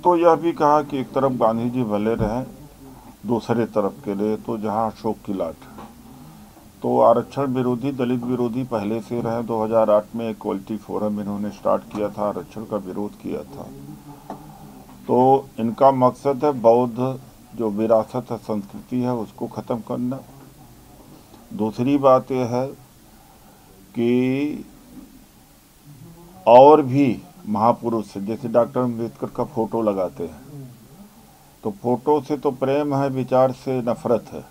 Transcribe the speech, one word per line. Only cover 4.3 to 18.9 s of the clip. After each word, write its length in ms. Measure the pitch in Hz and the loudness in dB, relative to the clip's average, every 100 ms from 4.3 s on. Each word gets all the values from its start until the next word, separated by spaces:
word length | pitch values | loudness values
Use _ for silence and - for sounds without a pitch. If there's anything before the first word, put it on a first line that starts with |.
| 107 | -2
तो 200 | 104 117 | -6 -6
जहां 340 | 104 104 110 | -4 -2 -4
अशोक 260 | 107 113 107 - | -4 -6 -6 -8
की 80 | |
लाट 220 | 95 85 - | -6 -6 -8
है। 300 | - - - - - - - - - - - - | -18 -20 -20 -20 -20 -20 -20 -20 -20 -20 -20 -8
तो 160 | 123 123 | 0 4
आरक्षण 460 | 117 117 - - 139 | 6 6 0 -4 -2
विरोधी, 460 | 127 123 123 135 | 0 0 -2 -4
दलित 320 | 131 123 127 | -4 -2 -2
विरोधी 400 | 120 123 120 117 | -2 -2 -2 -2
पहले 380 | 131 117 104 110 | -4 -4 -2 -6
से 200 | 104 120 | -6 -6
रहे। 220 | 117 117 | -4 -4
दो 200 | 117 113 | -4 -4
हज़ार 260 | 110 113 107 | 2 2 4
आठ 160 | 104 104 117 | 2 2 -8
में 160 | 113 | -8
equality 460 | 107 104 98 98 110 | -6 -6 -8 -6 -10
forum 440 | - 95 107 104 | -8 -6 -4 -4
इन्होंने 280 | 101 101 104 | -6 -6 -8
start 340 | 101 95 98 110 104 | -6 -2 -2 -4 -6
किया 140 | 104 | -6
था, 180 | 104 104 | -4 -6
आरक्षण 340 | 95 80 110 | -6 -10 -14
का 140 | 110 104 | -8 -8
विरोध 340 | 92 92 104 | -6 -8 -10
किया 320 | - 95 76 | -10 -10 -10
था। 240 | 71 69 - 139 139 - 147 139 - - - - - - - - - | -10 -16 -16 -18 -18 -20 -20 -20 -16 -16 -16 -20 -20 -20 -20 -18 0
तो 400 | 123 127 135 - - | 4 6 4 0 -6
इनका 320 | 113 107 135 | -6 4 4
मकसद 540 | 131 127 - 143 131 151 | 6 2 2 -4 0 0
है 60 | |
बौद्ध 680 | 135 113 117 123 117 131 131 - - - 117 | 4 4 6 2 -2 -4 -4 -14 -20 -20 -6
जो 140 | 113 | -4
विरासत 560 | 101 110 113 110 127 123 | -2 2 2 2 -8 -8
है, 60 | 113 | -12
संस्कृति 640 | - 107 98 104 - | -6 -6 -6 -16 -8